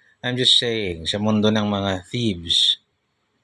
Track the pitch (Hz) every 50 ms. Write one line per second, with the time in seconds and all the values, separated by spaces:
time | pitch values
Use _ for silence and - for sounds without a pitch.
0 | _ _ _ _ - 123 123 123 123 - - - 127 120 113 110 104 92 85 80
1 | 82 - - 101 107 107 107 107 104 107 107 107 104 104 101 98 98 98 95 95
2 | - - - 123 120 110 92 85 82 85 - - - - - - _ _ _ _
3 | _ _ _ _ _ _ _ _